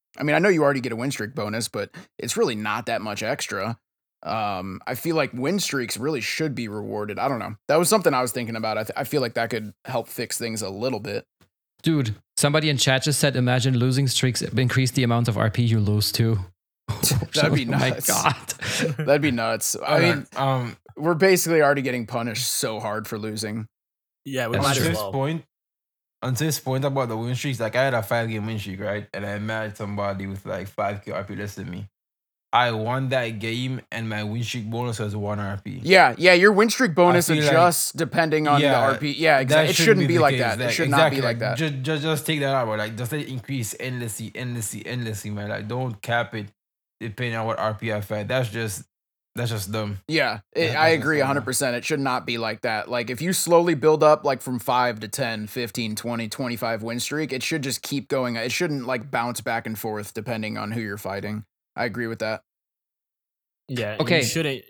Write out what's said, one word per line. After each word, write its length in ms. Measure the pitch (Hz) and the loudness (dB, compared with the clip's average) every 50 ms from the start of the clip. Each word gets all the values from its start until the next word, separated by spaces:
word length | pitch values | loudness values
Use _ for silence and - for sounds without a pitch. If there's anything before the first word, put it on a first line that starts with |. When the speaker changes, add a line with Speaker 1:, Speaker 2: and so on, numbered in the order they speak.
| _ _ - | _ _ -10
Speaker 1:
I 60 | - - | -4 0
mean, 120 | 147 147 | 2 4
I 40 | 156 | 6
know 80 | 175 | 6
you 160 | 208 185 156 147 | 6 6 6 4
already 160 | 139 143 135 | 4 2 2
get 140 | 120 123 113 | -2 -4 -4
a 20 | |
win 160 | 110 120 143 | -4 -4 -6
streak 240 | - - 107 101 135 | -4 -6 -8 -8 -6
bonus, 320 | 127 104 104 107 113 113 | -6 -6 -4 -4 -4 -4
but 220 | - - 104 101 - - - - _ _ | -4 -4 -6 -8 -8 -10 -18 -20 _ _
it's 200 | - - 123 - | -10 -6 -4 0
really 180 | 220 233 151 117 | 0 2 0 0
not 300 | 104 110 107 104 113 120 | -2 -2 -2 -2 -2 -2
that 160 | - 117 107 | -2 -4 -4
much 220 | 107 107 104 101 110 | -4 -4 -6 -4 -2
extra. 540 | 110 139 143 - - - 98 95 110 117 - _ _ _ _ _ _ _ _ - | -4 -4 -4 -4 -6 -4 -4 -4 -4 -6 -8 _ _ _ _ _ _ _ _ -8
Um, 560 | - 101 110 107 104 98 92 92 98 92 - - | -6 -4 -2 -2 -2 -4 -4 -6 -8 -10 -10 -8
I 80 | - 127 | -8 -8
feel 220 | 117 - 165 165 | -6 -4 -2 0
like 160 | 160 139 - - | 0 0 -2 -4
win 260 | 123 127 147 190 202 | -4 -2 -2 -2 -2
streaks 380 | - - - 135 120 101 - | -2 -2 -4 -4 -4 -4 -6
really 240 | 104 120 151 160 127 | -6 -4 -4 -4 -4
should 340 | 110 - - - 160 156 120 | -4 -4 -4 -2 -2 -2 -2
be 140 | 120 117 107 | -4 -6 -6
rewarded. 500 | 101 107 104 104 107 104 104 104 101 92 | -6 -8 -8 -6 -6 -6 -6 -6 -4 -2
I 80 | 117 | -2
don't 120 | 139 135 113 | -2 -2 -2
know. 160 | 98 - 110 - _ | -6 -8 -10 -10 _
That 80 | - 143 | 2 4
was 120 | 160 175 - | 4 4 6
something 240 | 214 214 170 170 139 | 4 6 6 4 4
I 80 | 127 | 4
was 100 | 127 123 | 0 0
thinking 240 | - 123 120 110 117 | -2 -4 -6 -6 -6
about. 220 | 113 113 110 107 | -4 -2 -2 -2
I 60 | 107 110 | -2 -4
th-, 100 | - - | -4 -4
I 80 | - 139 | -6 -4
feel 160 | - - 147 | -2 0 0
like 140 | 127 117 - | 0 0 0
that 160 | 120 117 110 | -2 -2 -2
could 240 | 123 113 110 104 95 _ - | -2 -4 -6 -6 -14 _ -10
help 240 | - 127 120 113 | -4 -4 -4 -4
fix 300 | - - - 120 - - | -4 -8 -8 -6 -6 -4
things 240 | - 120 113 110 104 | -4 -4 -4 -4 -4
a 80 | 107 95 | -6 -6
little 300 | 98 101 117 131 127 104 | -6 -4 -2 -2 -2 -2
bit. 240 | 104 107 101 104 - _ _ _ _ _ _ _ _ _ _ _ | -6 -6 -6 -8 -8 _ _ _ _ _ _ _ _ _ _ _
Speaker 2:
Dude, 340 | - 160 165 147 131 110 101 - _ _ - | 0 2 2 2 2 0 -2 -6 _ _ -4
somebody 320 | - - 143 147 156 156 156 | 0 2 4 4 4 2 2
in 80 | 143 | 2
chat 260 | 123 - 139 131 131 - | 2 4 4 2 2 2
just 160 | 151 139 - | 0 0 2
said, 160 | - 143 131 | 2 2 2
"Imagine 420 | 131 123 123 123 127 117 135 127 120 | 2 2 2 2 2 2 2 2 4
losing 280 | 123 131 127 135 139 | 4 4 4 2 2
streaks 340 | 127 - - - 127 113 - - | 2 2 2 2 2 0 0 -4
increase 480 | - - 127 131 123 - 131 131 123 | -2 0 2 2 2 4 2 2 2
the 120 | - 139 123 | 2 2 2
amount 240 | 117 117 120 120 | 4 4 2 2
of 100 | 123 104 | 2 2
R 120 | 110 110 107 | 2 2 0
P 140 | - - 120 | 2 2 2
you 160 | 117 117 110 | 4 4 4
lose 320 | 104 101 104 104 107 - | 4 4 2 2 2 0
too." 280 | - - 117 113 113 101 92 - _ _ _ _ _ _ _ | 2 2 2 2 2 0 -2 -6 _ _ _ _ _ _ _
<laughs> 0 | - - - - - 139 - - - - | -8 -4 -2 0 2 2 0 0 0 0
Speaker 1:
That'd 200 | 151 143 - - | 2 2 4 4
be 100 | - 127 | 2 2
Speaker 2:
Oh 40 | 117 | 2
my 180 | 135 131 127 131 | 2 2 2 2
Speaker 1:
nuts. 180 | - - - | 0 0 0
Speaker 2:
God. 280 | - 190 180 - 156 135 - - - | 0 2 4 2 2 0 0 -6 -10
Speaker 1:
<laughs> 480 | - - - - - - - 160 143 - | -10 -8 -6 -6 -2 -2 -2 -2 -2 -2
That'd 220 | 156 139 143 151 | 2 4 4 4
be 100 | 143 147 | 4 2
nuts. 440 | 123 117 113 113 113 110 - - - | 0 0 0 0 0 0 -2 -2 -4
I 140 | - - 143 | -2 0 2
Speaker 3:
Hold 120 | 151 160 165 | 4 4 6
Speaker 1:
mean, 240 | 175 165 143 139 - - | 4 4 2 -2 -6 -4
Speaker 3:
on, 260 | 127 135 139 135 127 | -2 0 2 2 0
um, 160 | 123 113 - - _ - - | -2 -4 -8 -12 _ -20 -10
Speaker 1:
we're 180 | - 151 165 175 | -4 0 0 2
basically 460 | 151 190 190 185 175 - 165 165 160 147 | 6 6 6 6 6 4 4 4 6 6
already 180 | 139 143 139 | 6 4 4
getting 240 | 131 131 123 123 113 | 2 -2 -2 -4 -4
punished 400 | 107 123 120 117 120 107 113 123 | -4 -4 -4 -4 -4 -4 -4 -4
so 320 | - - - - 120 110 104 | -2 -2 -2 -2 -4 -4 -6
hard 280 | 104 104 104 110 104 | -6 -6 -6 -6 -6
for 100 | - 117 | -6 -8
losing. 500 | 107 104 110 107 107 110 107 107 113 107 - _ _ _ _ _ _ _ _ _ _ - | -6 -6 -6 -6 -6 -6 -6 -6 -6 -8 -10 _ _ _ _ _ _ _ _ _ _ -12
Speaker 4:
Yeah, 220 | 139 135 127 120 | -8 -4 -2 -2
we 100 | 113 120 | 0 0
Speaker 2:
That's 100 | - 139 | 0 2
Speaker 4:
might 80 | 139 139 | 2 2
Speaker 2:
true. 60 | 131 - | 2 2
Speaker 4:
as 40 | |
Speaker 3:
on 40 | 165 | 2
this 100 | 170 - | 0 0
Speaker 4:
well. 100 | - 98 | -2 -2
Speaker 3:
point, 320 | 95 135 135 147 165 160 - _ _ _ _ _ _ _ _ _ _ _ _ _ _ - | -2 -2 -2 -2 -2 -4 -8 _ _ _ _ _ _ _ _ _ _ _ _ _ _ -6
on 120 | - 131 131 | -4 -2 -2
this 240 | 110 151 160 135 - | 0 0 0 -2 -2
point 260 | - 131 131 131 139 | -2 -2 -2 0 0
about 220 | 143 135 139 131 117 | 0 0 0 -2 -2
the 80 | 113 | -2
win 160 | 110 117 123 127 | -4 -2 -4 -4
streaks, 260 | 123 - 143 127 110 | -4 -2 -4 -4 -2
like, 160 | 113 110 110 | -2 -2 0
I 100 | 123 135 | 2 2
had 80 | 139 127 | 2 2
a 100 | 117 104 | 0 0
five-game 420 | - 123 117 113 113 113 107 101 | 0 0 0 0 -2 -4 -4 -4
win 140 | 113 113 107 | -4 -6 -6
streak, 220 | 98 101 95 95 | -6 -8 -8 -6
right? 260 | 98 98 101 104 101 - - | -4 -4 -4 -4 -6 -8 -10
And 120 | 98 101 | -8 -6
I 140 | 101 101 104 | -6 -6 -6
met 380 | 104 107 110 110 110 107 101 | -4 -4 -4 -4 -4 -6 -8
somebody 500 | - 110 101 104 101 101 101 98 95 98 | -8 -8 -6 -4 -2 -2 -2 -2 -4 -6
with, 180 | 98 98 98 - | -8 -8 -8 -8
like, 220 | 98 98 92 95 | -8 -8 -8 -8
five 360 | 98 - - 101 98 104 98 - | -8 -6 -4 -2 -2 -4 -6 -8
K 80 | 104 | -8
R 120 | - 87 98 | -8 -6 -6
P 120 | 95 101 | -8 -8
less 200 | 95 101 107 - | -8 -8 -8 -8
than 160 | - 92 90 | -10 -10 -10
me. 160 | 87 92 101 - _ _ _ _ _ _ _ _ _ _ _ - - | -10 -10 -12 -14 _ _ _ _ _ _ _ _ _ _ _ 2 4
I 180 | 117 123 120 | 4 4 4
won 380 | 113 110 110 113 123 135 135 127 | 2 -2 -2 -2 -2 -2 0 0
that 300 | 135 131 120 117 113 104 | 0 0 0 -2 -4 -4
game, 400 | 107 113 113 123 127 131 131 123 - - - | -4 -4 -4 -4 -4 -4 -4 -6 -8 -8 -8
and 160 | 113 113 113 | -6 -6 -4
my 140 | 107 107 104 | -4 -4 -4
win 180 | 104 107 117 120 | -4 -4 -4 -4
streak 260 | - - 123 107 107 | -4 -4 -6 -6 -4
bonus 300 | 117 117 123 123 110 104 | -4 -4 -2 -4 -4 -4
was 160 | 110 104 101 | -4 -4 -4
one 240 | 107 101 101 104 104 | -4 -4 -4 -4 -4
R 200 | 101 98 98 98 - | -4 -4 -6 -6 -8
P. 160 | 104 - 139 | -10 -10 -4
Speaker 1:
Yeah, 320 | 117 156 185 185 165 131 117 | 2 6 6 8 8 6 4
yeah, 160 | - 160 180 180 | 4 6 6 8
your 180 | 175 185 214 | 8 8 6
win 180 | 208 190 220 233 | 6 6 4 4
streak 240 | - - 262 202 151 | 4 2 0 2 4
bonus 360 | 170 175 175 180 175 165 - | 6 6 6 6 6 4 4
Speaker 3:
I 60 | 160 | 2
feel 80 | 156 151 | 4 4
like 60 | 143 139 | 6 6
Speaker 1:
adjusts 400 | 160 175 175 160 - - - - | 6 6 6 4 2 -2 -2 -2
depending 560 | - 165 - - 170 165 160 151 156 151 147 | -4 -4 -2 2 2 2 4 4 2 4 4
on 100 | 143 143 | 4 6
the 80 | 147 | 6
Speaker 3:
Yeah, 140 | 143 131 123 | 6 4 4
Speaker 1:
R 160 | 127 135 - | 4 2 2
P. 160 | - 147 147 143 | 0 -2 -2 -2
Yeah, 240 | 139 160 156 147 | 2 4 6 6
Speaker 3:
that 40 | 135 135 | 6 6
Speaker 1:
exactly. 260 | 127 147 156 156 165 | 6 4 6 6 4
It 40 | 180 | 4
Speaker 3:
shouldn't 100 | 147 165 | 4 6
Speaker 1:
shouldn't 120 | 226 214 185 | 6 6 6
Speaker 3:
be 60 | - | 6
Speaker 1:
be 60 | 135 - | 4 4
Speaker 3:
the 40 | 165 | 6
Speaker 1:
like 120 | 156 139 135 | 6 4 4
Speaker 3:
case. 80 | 123 | 4
Speaker 1:
that. 180 | 123 117 110 117 | 2 0 0 0
It 40 | 127 | 0
Speaker 3:
Like, 80 | 120 117 | -2 0
Speaker 1:
should 160 | - 165 131 | 0 0 2
not 80 | 143 143 160 151 | 4 4 4 4
be 60 | 135 | 4
Speaker 3:
exactly, 40 | 135 | 2
Speaker 1:
like 60 | 127 | 0
Speaker 3:
like, 120 | 117 117 117 | 0 0 0
Speaker 1:
that. 180 | 113 107 101 | -2 -2 -2
Speaker 3:
ju-, 120 | - 160 156 143 135 127 151 160 | 0 -2 -2 -2 -4 -2 -2 -2
ju-, 20 | 151 | 0
just 260 | 143 160 160 147 - | 0 0 -2 -2 0
take 160 | - 160 147 | -2 -2 0
that 120 | 139 135 139 | 0 2 2
out, 120 | 135 123 | 2 0
bro. 100 | 110 107 | 0 -2
Like, 220 | 107 107 110 113 | -2 -2 -4 -6
just 140 | 107 123 117 156 | -6 -6 -6 -4
let 80 | 151 | -6
it 80 | 143 - | -6 -6
increase 440 | 131 123 104 - 139 131 113 - - - | -8 -10 -8 -6 -6 -4 -4 -6 -8 -8
endlessly, 540 | - 131 127 123 120 113 - - 113 104 - | -8 -6 -6 -6 -6 -8 -8 -8 -10 -10 -10
endlessly, 500 | - 127 123 120 120 107 - - 107 - | -8 -8 -6 -6 -6 -6 -6 -8 -10 -8
endlessly, 460 | - 120 123 120 113 107 101 - 107 | -8 -6 -6 -6 -6 -6 -8 -8 -8
man. 160 | 104 104 104 | -8 -6 -6
Like, 220 | 104 104 104 107 107 | -6 -6 -6 -6 -6
don't 300 | 120 127 131 123 110 - | -6 -4 -4 -6 -6 -8
cap 340 | - - 117 120 117 - - | -6 -2 -2 -2 -2 -2 -6
it 120 | 110 104 101 _ _ _ _ _ _ _ _ _ - | -8 -10 -10 _ _ _ _ _ _ _ _ _ -12
depending 360 | 113 117 101 - 127 120 113 | -10 -10 -6 -6 -4 -4 -2
on 100 | 113 110 | -2 -2
what 100 | 113 110 | -2 -2
R 160 | - 95 110 107 | -2 -2 -2 -2
P 180 | 101 117 113 107 | -2 -4 -4 -4
I 80 | 107 | -4
find. 280 | 104 - 107 104 104 104 | -4 -4 -4 -4 -4 -2
That's 200 | 123 131 127 110 | 0 0 0 -2
just, 340 | 104 117 113 107 98 92 - _ _ _ _ _ _ _ _ _ - | -2 -4 -4 -4 -6 -8 -12 _ _ _ _ _ _ _ _ _ -8
that's 160 | - 120 113 | -4 -4 -4
just 220 | 113 107 95 95 | -4 -4 -6 -4
dumb. 280 | 107 110 107 104 104 95 - - | -4 -4 -4 -4 -6 -8 -6 -2
Speaker 1:
Yeah, 320 | 156 156 139 120 107 101 - _ - | 0 0 0 0 -2 -6 -10 _ -2
it, 180 | - 170 160 123 | -2 0 0 2
Speaker 3:
Yeah, 80 | 151 | 4
Speaker 1:
I 80 | 160 160 | 4 4
Speaker 3:
that's 60 | 165 | 4
just 60 | 156 120 | 4 2
Speaker 1:
agree 140 | 151 156 | 0 2
a 20 | 147 | 2
Speaker 3:
dumb. 60 | 135 | 2
Speaker 1:
hundred 180 | 135 139 139 113 | 2 2 0 -2
percent. 320 | 127 127 - 143 127 120 | -2 -2 0 0 0 -2
It 80 | 123 120 | -2 -2
should 160 | - 156 143 | -2 -2 0
not 240 | 139 135 123 123 82 | 0 0 0 -2 -2
be 100 | - 120 | -4 -4
like 260 | 113 113 110 107 107 - | -2 -2 -4 -4 -4 -2
that. 280 | 120 110 107 - - | -2 -2 -2 -4 -4
Like, 180 | 123 120 120 113 | -4 -4 -4 -4
if 120 | 127 - | -4 -4
you 100 | 151 180 | -2 -2
slowly 440 | 185 - - 165 170 170 170 175 165 | 0 0 2 6 6 6 6 6 2
build 280 | 139 135 156 156 151 151 | 4 4 4 6 8 8
up, 220 | 151 151 151 - | 6 6 6 4
like, 160 | 143 135 117 | 0 0 0
from 180 | - 135 127 117 | -2 -4 -4 -4
five 400 | - - 123 123 123 123 113 107 | 0 0 2 2 2 2 0 -4
to 80 | 117 | -8
ten, 400 | 104 - - 135 117 113 107 107 | -8 -4 -2 -2 -2 -2 -6 -8
fifteen, 480 | 104 - 127 120 104 - - 117 107 107 | -8 -6 -6 -6 -6 -4 -4 -4 -4 -4
twenty, 320 | - - 117 120 117 117 | -6 -6 -6 -4 -4 -4
twenty-five 560 | 107 - - 135 123 120 117 127 113 113 104 107 | -6 -6 -6 -6 -4 -4 -4 -2 -2 -2 -2 -4
win 160 | 117 117 120 | -6 -6 -4
streak, 320 | 120 - 143 151 156 123 | -4 -4 -4 -4 -4 -4
it 100 | 131 131 - | -4 -4 -4
should 200 | - 165 160 143 | -2 -4 -2 -2
just 180 | 139 123 - | -4 -6 -6
keep 280 | - - 143 139 104 - | -6 -6 -6 -6 -4 -2
going. 260 | 151 131 127 120 117 | -2 0 0 0 -2
It 160 | 117 113 127 | -4 -4 -4
shouldn't, 340 | - - 180 170 147 139 120 | -2 -2 -2 -2 -2 -4 -4
like, 240 | 120 131 123 - - | -4 -4 -4 -4 -4
bounce 300 | - 123 117 120 117 - | -4 -2 -2 -2 -4 -4
back 260 | - 127 117 117 - | -4 -4 -4 -4 -4
and 140 | 117 110 107 | -6 -8 -6
forth 340 | - 113 107 104 101 - - | -6 -6 -6 -6 -8 -8 -8
depending 440 | 113 104 - 117 110 107 107 107 | -8 -6 -4 -4 -4 -4 -6 -6
on 140 | 107 107 104 | -6 -6 -6
who 100 | 113 120 | -6 -6
you're 160 | 110 104 101 | -6 -6 -8
fighting. 480 | 110 - 92 98 101 98 107 107 107 110 _ _ _ _ _ - | -8 -8 -6 -6 -6 -6 -6 -6 -8 -8 _ _ _ _ _ -6
I 120 | - 117 | -4 -4
agree 220 | 120 95 117 120 | -4 -4 -4 -6
with 120 | 113 113 - | -6 -4 -4
that. 240 | 110 110 110 104 _ _ _ _ _ _ _ _ _ _ _ _ _ _ _ _ _ _ _ _ _ _ _ _ _ - | -4 -4 -4 -6 _ _ _ _ _ _ _ _ _ _ _ _ _ _ _ _ _ _ _ _ _ _ _ _ _ -8
Speaker 4:
Yeah, 240 | 135 120 110 104 107 | -6 -4 -4 -4 -2
and 80 | 104 | -2
Speaker 2:
Okay. 160 | 156 117 175 | 0 2 2
Speaker 4:
you 60 | 160 127 | 2 2
shouldn't 380 | 110 - 165 160 147 135 117 - | 2 0 -2 -2 -2 -4 -6 -10